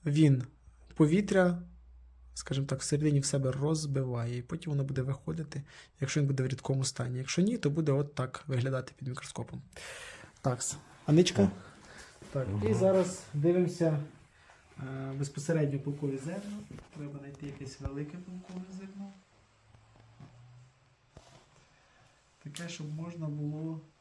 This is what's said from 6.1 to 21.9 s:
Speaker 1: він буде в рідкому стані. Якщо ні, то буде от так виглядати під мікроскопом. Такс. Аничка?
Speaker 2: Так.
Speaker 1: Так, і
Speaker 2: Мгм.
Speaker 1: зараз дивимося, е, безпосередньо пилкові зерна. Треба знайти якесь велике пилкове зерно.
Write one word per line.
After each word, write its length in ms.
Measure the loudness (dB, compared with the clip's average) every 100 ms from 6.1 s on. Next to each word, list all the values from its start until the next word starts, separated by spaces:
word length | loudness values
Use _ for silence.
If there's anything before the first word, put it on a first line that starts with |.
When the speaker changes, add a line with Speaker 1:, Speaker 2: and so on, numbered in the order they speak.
| 2
Speaker 1:
він 60 | 2
буде 160 | 2
в 40 | 0
рідкому 380 | -2 -2 0
стані. 340 | 0 -2 -4 -4
Якщо 240 | -2 2
ні, 160 | 2 4
то 120 | 0
буде 220 | 2 2
от 220 | 2 0
так 300 | -4 -6 -6 -2
виглядати 460 | 0 0 -2 -6 -10
під 100 | -8
мікроскопом. 540 | -8 -10 -10 -8 -10 -14 -16 -14 -14 -14 -16 -20 -4
Такс. 360 | -2 -2 -4 -8 -14 -8 6
Аничка? 360 | 8 8 6
Speaker 2:
Так. 80 | 4 4 -16 -20 -20 -20 -20 -20 -6
Speaker 1:
Так, 140 | -4 -2 0
і 40 | 2
Speaker 2:
Мгм. 80 |
Speaker 1:
зараз 480 | 4 6 4 2 -2 -6
дивимося, 640 | 2 4 4 2 2 2 2 -4 -14 -20 _ -20 -20 _ -14
е, 340 | -10 -8 -6 -4
безпосередньо 600 | -6 -6 -2 2 2 0
пилкові 360 | -4 -4 -4 -4
зерна. 420 | -6 -8 -8 -12 -12 -16 -16 -12
Треба 220 | -12 -12
знайти 280 | -14 -12 -12
якесь 340 | -10 -14 -10
велике 360 | -8 -6 -8 -10
пилкове 460 | -14 -14 -12 -14 -12 -14
зерно. 320 | -14 -14 -14 -16 _ _ _ _ _ -20 _ -20 -20 -20 -20 -20 -20 -20 -20 _ _ _ _ -20 -20 -20 _ -20 _ _ _